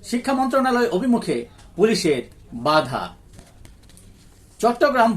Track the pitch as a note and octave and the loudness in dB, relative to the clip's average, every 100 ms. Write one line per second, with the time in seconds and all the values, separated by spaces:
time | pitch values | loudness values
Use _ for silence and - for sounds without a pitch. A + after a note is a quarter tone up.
0 | - A#3+ B3 C4 C4 C4+ C4 A#3+ A#3+ F3+ | -6 -6 -2 -2 0 0 0 0 0 0
1 | B3+ A#3 - B2 A#2+ - - - G#3+ A3+ | 0 0 0 -6 -6 -16 -18 0 2 2
2 | E3 C3+ - - - B2 B2+ D3+ C3 A#2+ | 0 -2 -4 -18 -18 -6 0 2 0 -6
3 | F2 - - - - - - - - - | -8 -14 -20 -20 -20 -20 -20 -20 -20 -20
4 | - - - - - - A3 A#3+ C#4+ B3+ | -20 -20 -20 -20 -20 -2 -2 2 0 2
5 | A3+ | 2